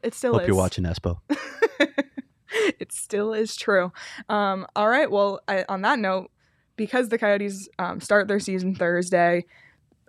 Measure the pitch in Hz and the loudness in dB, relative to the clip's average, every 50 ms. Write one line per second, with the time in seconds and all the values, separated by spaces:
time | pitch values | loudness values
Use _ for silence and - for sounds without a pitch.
0 | - 233 - - - 247 233 220 175 - 101 92 92 90 - - 90 82 82 - | -4 -8 -6 -4 -2 0 2 2 2 2 2 2 2 2 0 -2 -2 -2 -4 -4
1 | - 87 87 - - - 294 - - - - - - - - - 285 - - - | -4 -4 -6 -4 -6 -6 -6 -6 -6 -10 -4 0 0 0 2 2 -2 0 0 -4
2 | 277 - _ - - _ _ _ _ - - 440 440 392 - - - - - - | -6 -6 _ -18 -18 _ _ _ _ -4 -2 0 0 0 0 -2 -6 -12 -10 -12
3 | - - - 202 208 220 220 214 226 214 - - - - 202 185 180 180 - - | -10 -6 -4 -4 -2 -2 0 -2 -2 -2 -4 -6 -2 2 2 2 2 0 -4 -10
4 | - - - - - - 208 208 202 196 190 190 185 - - 208 208 214 240 277 | -16 -16 -16 -12 -6 -2 0 0 2 0 0 -2 -6 -6 -2 0 2 4 4 4
5 | 311 - - 202 202 202 196 - - - 202 190 185 - 196 190 190 220 285 262 | 2 2 2 2 2 2 0 -2 -4 -4 -2 -2 -2 -2 -2 -2 0 2 2 2
6 | 208 190 190 190 185 - _ _ _ _ _ _ _ _ _ - 220 202 - 254 | 0 0 -2 -2 -4 -8 _ _ _ _ _ _ _ _ _ -6 -4 -2 0 0
7 | 254 214 233 233 233 208 202 202 208 202 196 190 - - _ - 185 - - - | 0 0 0 0 2 2 2 2 0 -2 -6 -8 -12 -14 _ -6 -6 -6 -6 -6
8 | - - 208 208 196 208 202 202 190 - 190 185 185 190 190 180 185 170 175 180 | -2 2 2 2 4 2 0 -2 0 -2 -2 -2 -2 -2 -2 0 2 2 2 2
9 | 180 180 185 175 175 170 175 175 175 _ _ _ - - _ _ _ _ _ _ | 2 2 4 4 4 4 4 2 0 _ _ _ -20 -20 _ _ _ _ _ _
10 | _ | _